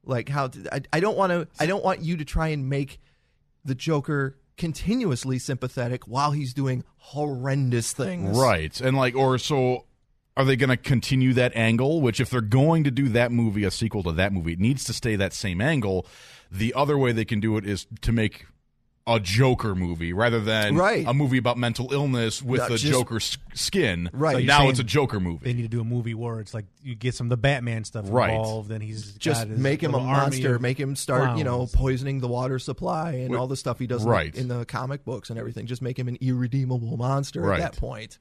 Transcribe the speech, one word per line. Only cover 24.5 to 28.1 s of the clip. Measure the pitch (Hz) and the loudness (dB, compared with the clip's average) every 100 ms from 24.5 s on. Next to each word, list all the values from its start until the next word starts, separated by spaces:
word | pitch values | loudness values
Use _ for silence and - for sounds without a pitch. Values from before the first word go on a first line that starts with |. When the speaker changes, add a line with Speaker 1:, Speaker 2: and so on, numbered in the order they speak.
| 143 | 6
Speaker 3:
saying | 139 | 6
Speaker 2:
it's | 127 | 4
a | |
Joker | 117 139 135 104 | 2 2 2 0
movie. | 90 82 | -2 -2
Speaker 3:
They | - | -4
need | 120 | -2
to | 113 | -2
do | 117 | -4
a | |
movie | 113 120 113 | -2 -2 -4
where | 110 120 113 | -6 -6 -8
it's | 104 | -8
like | 113 104 _ | -10 -12 _
you | 139 | -12
get | 113 123 | -4 -4
some | - 117 | -2 -2
of | |
the | 120 | 2
Batman | 135 143 120 113 | 2 2 -2 -4
stuff | 107 117 | -6 -8
Speaker 2:
Right. | 98 | 0